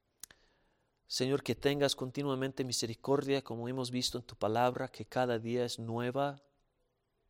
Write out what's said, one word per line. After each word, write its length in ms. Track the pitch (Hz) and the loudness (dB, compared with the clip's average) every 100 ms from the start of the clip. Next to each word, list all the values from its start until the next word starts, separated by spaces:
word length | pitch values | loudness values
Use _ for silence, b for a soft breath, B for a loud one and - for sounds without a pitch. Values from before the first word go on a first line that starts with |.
| _ _ - b b b b b b b _ | _ _ -20 b b b b b b b _
Señor, 360 | - 131 139 | -2 2 2
que 120 | - 117 | 0 0
tengas 400 | 139 143 139 - | 2 4 2 2
continuamente 680 | 131 139 143 131 135 131 | -2 -4 -2 0 -2 -2
misericordia, 800 | 131 117 113 113 - 139 135 139 | -2 0 -2 -4 2 2 4 0
como 260 | - 117 120 | 0 -6 -4
hemos 220 | 131 123 | -4 -2
visto 260 | 123 127 127 | -2 -2 -4
en 60 | |
tu 120 | - - | -8 -2
palabra, 520 | 101 110 123 127 131 | 0 4 4 2 -4
que 180 | - - | -8 -4
cada 340 | 131 127 117 | 0 2 2
día 240 | 117 123 | 0 0
es 160 | 120 - | -2 -2
nueva, 600 | 117 117 123 131 143 139 _ _ _ _ _ _ _ _ _ | -4 -2 -2 0 -2 -4 _ _ _ _ _ _ _ _ _